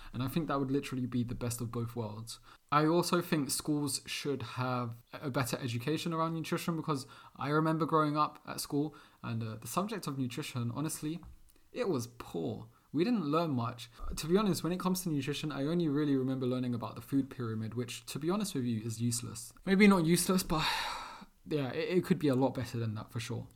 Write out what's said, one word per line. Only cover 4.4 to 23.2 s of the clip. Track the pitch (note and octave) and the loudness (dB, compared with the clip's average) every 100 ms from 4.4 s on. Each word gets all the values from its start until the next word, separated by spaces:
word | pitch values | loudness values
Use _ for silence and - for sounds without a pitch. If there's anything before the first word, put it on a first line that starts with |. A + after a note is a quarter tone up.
have | A#2 - B2+ B2 A#2+ A#2 _ | -4 -4 -2 -2 -4 -8 _
a | C3 D3+ | -8 -2
better | C#3 B2 - | 0 0 -2
education | B2+ A#2 D3 E3 F3 | -2 -2 -2 -2 0
around | E3 E3 E3 | 0 0 -2
nutrition, | D3+ E3 F3 D#3+ | -2 -2 0 -2
because | D#3 C#3 - - - - | 0 -2 -4 -16 -18 -8
I | C3+ | 0
remember | D3+ D#3+ D#3+ D#3 | 2 4 2 2
growing | D#3+ D3+ D3+ | 4 4 2
up | D3 - - | 0 -2 -10
at | - | -8
school | - C#3+ D3+ - - _ | -2 -2 -2 -6 -20 _
and, | A#2+ A2+ | -6 -4
uh, | A2 A2 | -4 -8
the | A#2 | -6
subject | F3 G#3 G3+ D#3 | -4 -4 -4 -4
of | C3+ | -4
nutrition, | B2 D#3 C#3+ B2 A#2 | -4 -4 -6 -4 -4
honestly, | A#2 D3+ - D#3 E3 - - - _ _ | -2 -4 -4 -6 -6 -10 -20 -20 _ _
it | - A#3 | -4 -2
was | C#3 A#2 - | -2 -4 -10
poor. | - E3+ D3+ G#2+ A2+ - _ | -10 -6 -4 -6 -10 -20 _
We | C#3 | 0
didn't | G#3+ A3+ D3 | 2 2 2
learn | D#3+ E3+ | 0 2
much. | B2 A#2 - - - - - | 0 -2 -6 -14 -10 -8 -6
To | D3+ | 2
be | F#3+ | 2
honest, | G#3 D#3 | 4 2
when | D#3+ | 0
it | F3+ | 0
comes | F#3 F#3 | 0 0
to | E3+ | 0
nutrition, | D3 C3+ C#3+ D#3 | 0 0 -2 -4
I | C#3 C#3+ | -2 0
only | F3 D#3+ | 2 2
really | C#3+ D3 C3+ | 2 4 2
remember | C3 C3 B2 | 2 0 0
learning | B2+ B2+ | 0 0
about | A#2 G#2+ A2+ | -2 -4 -10
the | |
food | - C#3 C3 | -2 0 0
pyramid, | - A#2 A2 A2 A2+ | -4 -4 -2 -4 -4
which, | A#2 - - | -4 -8 -10
to | C#3 | -4
be | D#3+ | -2
honest | G#3 G#3 C#3 | 0 0 -2
with | |
you, | B2 A2 | 0 0
is | A2+ A2 | -2 0
useless. | A#2+ A#2 A2+ G2+ - - F#3 | 0 0 -4 -10 -14 -6 4
Maybe | F#3+ G#3 | 8 10
not | F#3+ D#3+ | 10 6
useless, | F3 - F#3 | 6 6 2
but | - D#3+ D3+ - - - - | 2 0 2 0 -2 -6 -10
<sighs> | - - _ - | -14 -20 _ -4
yeah, | D3 C3 | -2 0
it, | D#3 D#3+ F3+ | -2 2 2
it | - | 4
could | D#3+ | 4
be | D3 | 4
a | B2+ | 4
lot | C3 C3 | 4 0
better | A#2 A#2+ | -4 -2
than | A#2 G#2+ | -2 -4
that | - | -6
for | |
sure. | A#2+ | -8